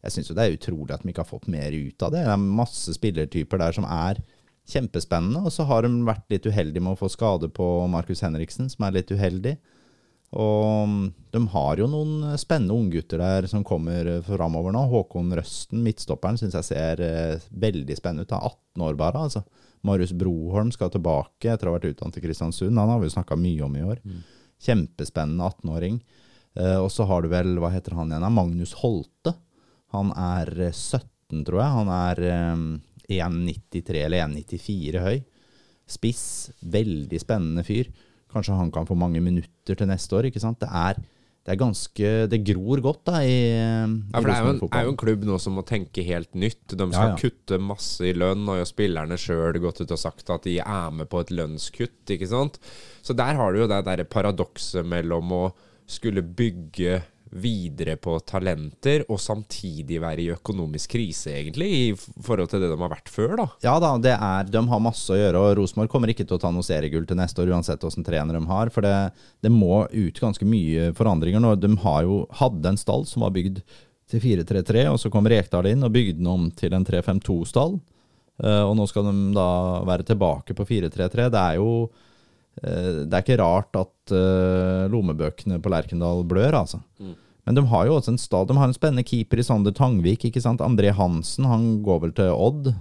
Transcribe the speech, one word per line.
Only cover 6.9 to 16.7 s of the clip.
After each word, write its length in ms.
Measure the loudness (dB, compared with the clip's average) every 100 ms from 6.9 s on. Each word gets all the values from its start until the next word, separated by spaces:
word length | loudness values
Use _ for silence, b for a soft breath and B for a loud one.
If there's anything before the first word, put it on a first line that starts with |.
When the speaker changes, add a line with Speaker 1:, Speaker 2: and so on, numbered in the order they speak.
Speaker 1:
å 80 | -2
få 80 | -4
skade 380 | -2 0 0 -2
på 140 | -2 0 0 0
Markus 300 | -2 -4 -4
Henriksen, 460 | -4 -4 -6 -6 -8
som 140 | -4 -2
er 40 | -2
litt 100 | -2
uheldig. 460 | 0 0 0 -4 -6 b b b b b b b
Og 800 | -2 0 2 2 2 0 0 -2 -6 -6 -2
de 60 | 0
har 260 | 0 0 0
jo 80 | 0
noen 400 | 0 -4 -4 -4 -6
spennende 320 | -2 0 2
unggutter 460 | 0 0 -2 -4 -2
der 240 | 0 0 0
som 120 | -2 -2
kommer 400 | -2 -2 -2 -2 -4 -4
fremover 480 | -2 -2 -2 -2
nå. 80 | 0 2
Håkon 400 | 0 0 -4 -2 -2
Røsten, 460 | -4 -10 -6 -2 -2
midtstopperen, 540 | -2 -6 -4 -2 -2
synes 160 | -2 -4
jeg 60 | -4